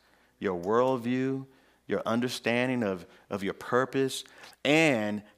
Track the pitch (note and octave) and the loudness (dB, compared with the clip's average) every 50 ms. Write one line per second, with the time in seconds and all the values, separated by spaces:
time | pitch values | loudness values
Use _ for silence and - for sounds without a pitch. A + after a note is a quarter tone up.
0 | _ _ _ _ _ _ _ _ F2+ G2 F#2 F2 E2+ F#2+ A2 A#2 B2+ C3 C3 B2+ | _ _ _ _ _ _ _ _ -4 -4 -2 -2 -2 2 2 4 4 4 2 0
1 | A2+ A#2+ B2+ B2+ C3 C3 C3+ C3+ C3+ C3+ - _ _ _ _ _ _ - G#2 G2 | -2 -2 -2 0 0 -2 -4 -4 -8 -12 -18 _ _ _ _ _ _ -4 -4 -2
2 | - - A2 A#2+ A#2+ B2+ A#2+ - - A2+ A#2 A#2+ B2 B2+ C3 B2 A#2 G2+ F#2+ F2+ | 0 0 0 0 0 -2 -4 -4 -2 0 2 2 2 0 0 0 0 -2 -2 -4
3 | E2 - - - - - - G2+ F#2+ F#2+ E2+ - - - - B2 C3 B2+ - C3+ | -6 -12 -20 -20 -10 -8 -6 -4 -2 -4 -4 -6 -4 0 0 0 0 0 0 -2
4 | C3+ C3 C3 - - - - - - - - _ - B2+ D3 D#3+ E3 D#3 C3+ A2 | -2 -2 -2 -6 -10 -14 -18 -20 -20 -20 -12 _ 0 4 4 6 6 4 4 2
5 | G#2+ G#2 G#2 G#2 - - - | 0 -2 -4 -4 -6 -10 -16